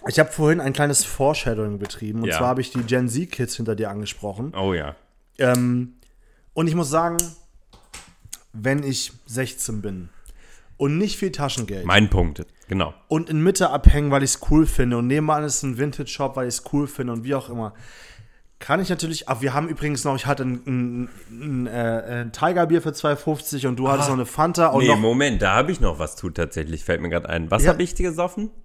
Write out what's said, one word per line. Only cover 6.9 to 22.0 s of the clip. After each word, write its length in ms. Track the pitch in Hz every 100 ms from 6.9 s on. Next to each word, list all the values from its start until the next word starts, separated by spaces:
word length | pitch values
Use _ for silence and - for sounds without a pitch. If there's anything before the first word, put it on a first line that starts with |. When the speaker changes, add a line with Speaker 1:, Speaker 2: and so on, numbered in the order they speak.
| 156 170 170 170 151 - - _ - - - - - - - _
Speaker 1:
wenn 280 | 110 117 139
ich 300 | 139 123 - - -
sechzehn 560 | 120 127 - - 107
bin 260 | 101 95 87 - - - - - - -
und 180 | 139 156
nicht 220 | 208 -
viel 120 | 190
Taschengeld 520 | 147 143 127 110 98
Speaker 2:
Mein 240 | 87 101 104
Punkt, 380 | 95 85 73 - _ -
genau. 280 | 95 78 - _
Speaker 1:
und 200 | 156 160
in 140 | 156
Mitte 260 | 170 185 175
abhängen, 420 | 143 - 147 147
weil 120 | 139
ich's 180 | 135 - -
cool 140 | 151
finde 320 | 151 - 123 120
und 100 | 123
nebenan 380 | 147 156 151
ist 180 | 151 -
ein 120 | 139 117
Vintage-Shop, 580 | 147 135 - - 135
weil 140 | 135 123
ich's 160 | - -
cool 140 | 147 143
finde 260 | - 123
und 100 | 117
wie 100 | 123
auch 160 | 139 -
immer, 240 | 120 110 - - - - - - - - -
kann 220 | - 165
ich 80 | 185
natürlich, 400 | - 165 160 -
ach, 140 | 123
wir 100 | 135
haben 160 | 135 165
übrigens 360 | 156 151 139
noch, 120 | 143 135
ich 80 |
hatte 200 | 143 135
ein, 180 | 127 123 135
ein, 420 | 127 123 120 123 - -
ein, 360 | 113 147 127 123
äh, 560 | 120 117 113